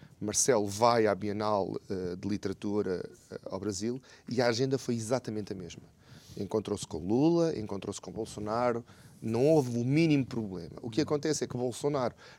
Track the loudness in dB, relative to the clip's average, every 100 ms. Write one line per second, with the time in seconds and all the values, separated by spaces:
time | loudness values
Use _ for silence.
0 | -20 -8 -2 2 4 4 2 4 6 8
1 | 4 2 -2 -2 0 2 0 -4 -6 -6
2 | -4 -4 -4 -2 -4 -4 -2 0 0 -2
3 | -6 -14 -16 -14 -8 -6 -4 -2 -4 -6
4 | -10 -18 -4 2 2 2 0 0 -2 -4
5 | 0 -2 -2 -6 -6 -10 -12 -16 -20 _
6 | -20 -20 -14 -8 -2 -2 -2 -4 -6 -6
7 | 0 2 4 4 2 -2 -6 -6 -8 -8
8 | -10 -8 -8 -6 -2 2 2 0 -6 -18
9 | -20 -10 -2 2 4 4 2 0 2 4
10 | 6 4 2 -4 -6 -8 -10 -10 -4 -2
11 | 0 0 0 -2 -2 -2 -4 -2 -2 0
12 | -2 -4 -16